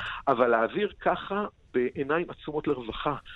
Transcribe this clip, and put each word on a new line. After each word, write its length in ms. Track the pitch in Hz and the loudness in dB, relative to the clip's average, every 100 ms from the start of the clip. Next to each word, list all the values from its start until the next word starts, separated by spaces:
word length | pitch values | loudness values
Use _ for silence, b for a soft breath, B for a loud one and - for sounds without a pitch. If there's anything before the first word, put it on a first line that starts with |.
| B B B | B B B
אבל 180 | 123 123 | 4 6
להעביר 460 | 113 113 143 208 - | 6 4 0 -2 -2
ככה, 440 | 175 175 - 196 208 - _ | 0 0 -2 -4 -4 -8 _
בעיניים 520 | 127 123 - 135 160 170 | 0 0 0 0 0 -2
עצומות 380 | 135 - 151 160 | -8 -6 -4 -2
לרווחה, 460 | 131 113 - 151 139 - | -2 -2 -4 -2 -4 -6